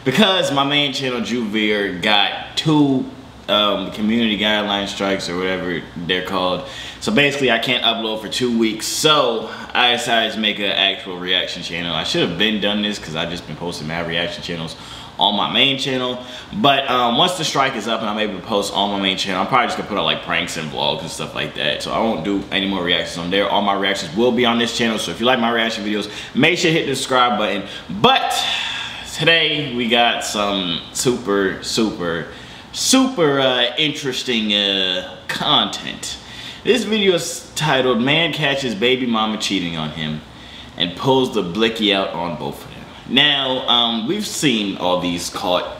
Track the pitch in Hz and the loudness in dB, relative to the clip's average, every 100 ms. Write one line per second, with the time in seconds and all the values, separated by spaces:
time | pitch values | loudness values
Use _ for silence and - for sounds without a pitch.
0 | - 131 208 190 170 139 139 143 143 131 | 0 4 4 4 4 4 4 4 2 -2
1 | 131 123 104 120 110 104 107 104 101 90 | -2 -2 -2 -2 0 0 2 2 0 0
2 | 104 104 98 - - - 156 151 147 131 | 2 4 2 -2 -8 -2 2 4 4 2
3 | - - - - - 104 104 95 95 90 | -2 -10 -18 -18 0 2 4 2 -4 -2
4 | 107 113 113 104 107 107 101 101 98 - | 2 2 2 2 2 2 2 0 -2 -2
5 | 98 95 87 87 92 92 87 85 - - | 0 0 -2 -2 -2 -2 -2 -4 -6 -10
6 | 85 92 90 95 90 87 - - - - | -2 -2 0 0 0 -2 -6 -12 -14 -8
7 | - 110 143 139 131 117 117 123 117 110 | 0 4 4 4 2 2 0 0 0 -2
8 | 110 110 101 - 127 117 113 104 - - | -2 -4 -4 -2 0 2 2 0 -6 0
9 | 156 151 131 113 110 - - - 123 120 | 4 4 4 0 -4 -10 -6 2 2 2
10 | 120 117 110 104 107 104 101 85 98 95 | 2 2 2 0 -2 0 -2 2 0 0
11 | 101 90 90 92 - - 80 85 85 82 | -6 -8 0 0 0 -6 -6 -6 -4 -4
12 | 87 170 131 85 107 107 101 104 104 101 | -2 0 0 2 0 2 0 0 -2 -4
13 | - 78 85 85 82 76 85 82 76 82 | -8 -6 -4 -6 -10 -8 -8 -8 -6 -6
14 | 82 82 85 - 76 85 80 - - - | -4 -2 -2 -6 -8 -8 -8 -10 -16 -16
15 | - - 98 104 95 98 135 135 139 131 | -16 0 2 2 0 2 2 2 -2 -2
16 | 127 123 - - - 95 123 135 - 123 | -2 -6 -10 -16 -10 0 4 4 2 2
17 | 123 117 180 180 156 151 131 120 104 113 | 2 2 2 0 -2 0 0 0 -4 -4
18 | 110 107 107 95 85 107 101 - 101 101 | -2 -2 -2 -4 -2 -2 0 0 0 0
19 | 98 92 98 92 101 131 113 - 90 101 | 0 0 -2 -2 2 2 2 -2 -4 -2
20 | 80 73 - 85 85 85 78 64 71 76 | 0 0 0 -2 -2 -6 -6 -2 -2 -2
21 | 82 - 78 - 76 - 73 - - 87 | -6 -8 -8 -6 -6 -2 -2 -2 -2 0
22 | 113 98 85 101 - 98 98 98 87 87 | 0 0 0 -2 0 -2 0 -2 0 0
23 | 82 87 87 95 98 98 101 98 98 98 | 0 -6 -2 2 2 2 2 2 0 -2
24 | 87 82 123 117 120 117 117 - 120 107 | -4 2 2 4 2 2 0 0 0 0
25 | - 87 113 127 117 117 113 110 104 107 | -4 0 2 4 4 2 0 -2 -4 -4
26 | 101 - - - 147 175 175 160 143 131 | -4 -8 -6 6 6 6 4 2 2 -2
27 | - 127 120 104 104 98 90 - - 95 | 2 4 4 4 0 -2 -6 -12 -10 2
28 | 160 269 - - - - - - - - | 4 4 2 0 -2 -2 -4 -6 -8 -10
29 | - - 156 165 156 151 139 120 120 120 | -12 0 4 4 4 0 -4 -2 2 6
30 | 120 110 - 107 104 98 92 82 - - | 6 4 -2 0 0 0 -2 -4 -6 -4
31 | - 120 - 101 95 82 - - 110 82 | 0 0 0 2 2 0 -4 0 0 0
32 | 87 82 76 - - - - - - 262 | -4 -4 -6 -12 -16 -18 -14 -6 2 4
33 | 262 - 156 139 131 127 123 135 156 143 | 4 2 2 4 2 4 0 2 -2 -2
34 | 139 123 - 117 107 104 101 98 95 92 | -4 -4 0 0 2 2 2 2 0 -2
35 | 92 - - - 135 139 101 - 71 - | -4 -12 -10 -4 2 2 2 -4 -10 -10
36 | - - - - - - - 233 208 214 | -10 -12 -14 -16 -14 -10 2 2 2 2
37 | 196 175 160 - - - 151 135 127 117 | 2 2 0 -8 -10 -4 0 2 4 2
38 | 127 156 165 151 151 139 131 101 120 127 | 4 2 2 0 0 0 -2 0 2 2
39 | 123 113 107 107 - 98 87 82 78 78 | 2 0 0 -2 -2 -2 -2 -4 -6 -6
40 | 78 76 - - - - - - 90 - | -6 -6 -10 -20 -18 -18 -18 -4 -4 -2
41 | 135 135 127 110 87 87 113 113 104 98 | 2 2 2 0 -2 2 0 2 2 2
42 | 95 85 85 78 71 71 - - - - | 0 -2 -6 -4 -8 -10 -14 -16 -16 -18
43 | - - 147 143 135 131 - 120 117 113 | -2 2 4 2 0 -2 0 0 2 -2
44 | 110 202 208 - 156 113 101 92 90 90 | -2 -4 -4 -2 0 2 0 -2 0 0
45 | 87 85 - - 98 90 - - | 0 -4 -6 -6 0 0 -2 -10